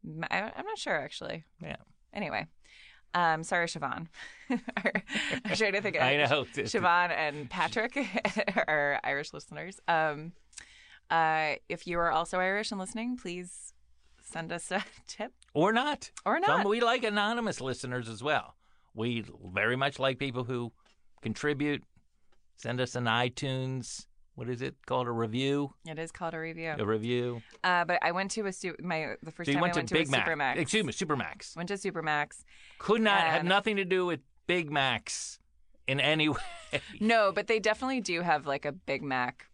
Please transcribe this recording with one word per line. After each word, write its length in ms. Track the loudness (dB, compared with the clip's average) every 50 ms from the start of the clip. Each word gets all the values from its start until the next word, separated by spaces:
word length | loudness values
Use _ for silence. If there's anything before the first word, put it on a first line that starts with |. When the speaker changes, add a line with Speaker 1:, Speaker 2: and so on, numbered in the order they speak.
| -12
Speaker 1:
Ma-, 220 | -12 -8 -6 -4 -2
I, 220 | 0 -2 -2 -2 -6
I'm 100 | -8 -8
not 100 | -8 -6 -6
sure, 160 | -2 -2 -2
actually. 480 | -2 -2 -4 -10 -10 -8 -8 -8 -8 -10 _ _ _ -10
Speaker 2:
Yeah. 140 | -10 -10 -12 -12 _ -20 _ _ _ -8
Speaker 1:
Anyway. 340 | -6 -6 -4 -4 -4 -4 -6 -12 -20 -20 -20 -20 -20 -20 -20 -20 -20 -20 _ 0
Um, 280 | 2 2 2 2 0 0
sorry, 220 | 0 0 0 0
Siobhan. 420 | 0 -2 -4 -4 -4 -4 -4 -8 -12 -14 -16 -16 -16
<laughs> 220 | -16 -20 -6 -4
I'm 1040 | -4 -4 -4 -4 -6 -2 -2 -2 -2 -2 -6 -4 -4 -4 -2 -2 -4 -4 -2 -2 0
trying 180 | 2 2 2 2
to 80 | 0
think 160 | -2 -2 0
of 60 | 2 4
Speaker 2:
<laughs> 0 |
I 140 | 4 4
know. 280 | 4 4 4 4 2 0 -2 -4
Speaker 1:
Siobhan 580 | -4 -4 0 0 2 4 6 6 6 4 2
and 380 | 0 0 0 -2 -2 -4 -8 -8
Patrick 480 | -2 -2 -2 0 0 -2 -2 -2 -2 -4 -4 -2 -2 -2 -2 -2 -2 0 -2 0 0
<laughs> 120 | 0 0 2
are 320 | 2 2 2 2 0 0 -2
Irish 280 | -2 -4 -4 -4 -8 -10
listeners. 480 | -14 -14 -14 -14 -12 -12 -12 -14 -8 _ 2
Um, 440 | 2 4 4 2 0 -4 -8 -12 -14 -16 -20 _ -20 -20 -20 -20 -20 -20 -20 -20 -20 -20 _ _
uh, 440 | 4 4 4 4 4 2 2 0 0 -4 -6 _
if 180 | -10 -8 -6
you 120 | -4 0 0
are 120 | 2 2
also 280 | 2 2 0 2 0 0
Irish 300 | 2 2 0 0 -2 -4 -4
and 80 | -6
listening, 360 | -6 -6 -6 -6 -4 -4 -4
please 560 | -6 -6 -8 -8 -8 -10 -12 -14 -16 -18 -18 -20 -20 -20 _ -20 _ _ -20 _ _ -20
send 300 | -12 -8 -8 -6 -6 -6
us 180 | -8 -6 -2
a 140 | -2 -2 -2 -4 -14
<laughs> 100 | -20 -18
tip. 260 | -18 -10 -8 -8 -10 _ _ -20 _ _
Speaker 2:
Or 180 | 4 4 4 4
not. 380 | 4 2 2 -2 -4 -6 -16 _ -4 0
Speaker 1:
Or 140 | 2 2 4 4
Speaker 2:
Some, 140 | 4 4 4 4
Speaker 1:
not. 60 | 4
Speaker 2:
we 120 | 4 4
like 240 | 4 4 4 4 2
anonymous 560 | 2 2 2 2 2 2 0 0 -2 -2 -2
listeners 480 | -2 -4 -4 -4 -4 -4 -4 -4 -4 -6
as 140 | -8 -4 0
well. 340 | 2 2 2 2 -2 -16 _ _ _ _ _ _ _ _
We 300 | -2 -2 0 0 -2 -4 -6 -14 -16 -14 -6 -2
very 240 | 0 2 2 2
much 220 | 2 0 -2 0 0
like 200 | 0 0 0 0
people 260 | -4 -4 -2 -4 -4
who 280 | -2 -4 -4 -4 -6 _ _ _ -20 _ _ _ -20 -20 -8 -4
contribute. 600 | -4 -4 0 0 0 0 2 0 0 0 -2 -4 _ _ -20 _ _ _ _ _ _ -20 -20 _ _ _
Send 240 | -10 -6 -4 0 0
us 140 | -2 -2 0
an 100 | -2 0
iTunes. 1000 | 2 2 2 2 0 -2 -4 -4 -2 -2 -2 -2 -2 -4 -6 -6 -8 -12 -14 -14 -18 -20 -20 -20 -20 _
What 160 | -10 -6 -6
is 100 | -4 -4
it 140 | -4 -6 -8 _ -6
called? 200 | -2 0 0 0
A 60 | 0 0
review? 600 | 0 0 0 0 0 2 2 2 2 0 -2 -6 _ _
Speaker 1:
It 120 | -12 -8 -8
is 140 | -8 -10 -8
called 220 | -8 -6 -6 -6
a 40 | -6
review. 360 | -8 -8 -8 -8 -6 -6 -4 -2
Speaker 2:
A 60 | 0
review. 560 | 0 0 0 0 0 0 0 0 -2 -4 -6 -10 -14 -14 -2 2
Speaker 1:
Uh, 200 | 4 4 4 4
but 120 | 4 2 2 2
I 100 | 2 0
went 180 | 0 -2 -2 -4
to 120 | -4 -4
a 60 | -4 -6
su-, 240 | -4 -6 -6 -6 -6 -4
my, 320 | -4 -2 -2 -2 -4 -8 -10 -12
the 80 | -16
first 160 | -12 -6 -2
Speaker 2:
So 60 | 0 2
you 40 |
Speaker 1:
time 60 | 4 4
Speaker 2:
went 120 | 2 2
Speaker 1:
I 40 | 0
went 100 | 0 2
Speaker 2:
to 60 | 2
Speaker 1:
to 60 | 2
Speaker 2:
Big 80 | 2 4
Speaker 1:
a 20 |
Speaker 2:
Mac. 140 | 2 2 2
Speaker 1:
Super 100 | 2 0
Max. 240 | 2 0 0 2 0
Speaker 2:
Excuse 240 | 0 2 2 2 2
me, 80 | 0 -2
Super 240 | -4 0 0 0
Max. 400 | 0 0 -4 -6 -12 -16 -14 -10
Speaker 1:
Went 120 | -8 -6 -4
to 100 | -4 -4
Super 240 | -4 -4 -4 -2 -2
Max. 420 | 0 0 0 0 -2 -6 -20 -20 -20 -20 -20 -20 -20 -18 -10
Speaker 2:
Could 220 | 2 2 4 4
not, 200 | 6 6 6 6
had 200 | 4 4 4 2
Speaker 1:
And 80 | 4 4
Speaker 2:
nothing 280 | 4 4 4 2 0
to 80 | 0 2
do 180 | 2 2 2 4
with 160 | 2 0 -2 -4 _ _ -20 _
Big 240 | 0 0 2 2 0
Macs 680 | 2 2 4 4 2 0 -2 -6 -8 -6 -6 -10 -12 -16 _ _ _ _ -20 -20 -20 -10 -4
in 140 | -2 0 2
any 280 | 4 4 4 4 4 2
<laughs> 20 |
way. 60 | 2 0 -2 -6 -10 -14 -14 -6 -6 -6 -6 -6 -6 0
Speaker 1:
No, 320 | 2 4 6 6 6 6 4
but 140 | 2 0
they 120 | 2 0 2
definitely 400 | 4 2 0 2 0 -2 -2 -2 -2
do 180 | -2 -2 0 2
have, 240 | 2 2 2 2
like, 200 | 0 -2 -2 -2
a 60 | -4 -6
Big 300 | -6 _ -4 -2 -2 -2
Mac 440 | -2 0 0 0 -2 -4 _ -20 -20